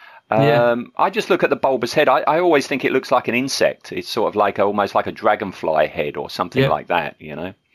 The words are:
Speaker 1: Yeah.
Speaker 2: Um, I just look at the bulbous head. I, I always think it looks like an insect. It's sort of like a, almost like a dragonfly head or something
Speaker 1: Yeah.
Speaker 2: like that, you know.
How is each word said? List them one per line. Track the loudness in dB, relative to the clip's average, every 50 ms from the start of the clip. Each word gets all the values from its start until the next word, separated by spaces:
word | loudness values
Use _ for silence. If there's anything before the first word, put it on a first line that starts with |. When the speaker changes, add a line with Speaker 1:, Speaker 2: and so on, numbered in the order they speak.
| -20 -20 -20 -14 _ -2
Speaker 1:
Yeah. | 0 2 4 4 4 4 4 2
Speaker 2:
Um, | 0 -2 -4 -8 -2
I | -2 -2 0
just | 0 -2 -2 0
look | 0 2 2
at | 0
the | 0
bulbous | 2 0 0 0 0 -2 0 2
head. | 2 4
I, | 4 4 2
I | 2 2 2 2
always | 4 4 4 2 2
think | 0 -4 -2 -2
it | 0 0
looks | 0 0 2
like | 0 0 0
an | 0 -2
insect. | -2 -2 -2 0 0 0 0 0 -2 -12 -12
It's | -10 -10 -8
sort | -6 -2 -2 -2 0
of | 2
like | 2 0 0 2 0
a, | 0
almost | 0 2 0 0 0 0
like | -2 -2
a | -2
dragonfly | -4 -2 0 0 0 0 -2 -8 -8 -6 -2 0 2 2 2
head | 0 0 -4 -4 -4 -4
or | -8 -10 -8
something | -4 -4 -4 -2 0 0
Speaker 1:
Yeah. | 2 2
Speaker 2:
like | 0 -2 -2
that, | -2 -2 -2 -2 -4 -10 -12
you | -14 -12 -10
know. | -10 -10 -10 -12 _ _ _ _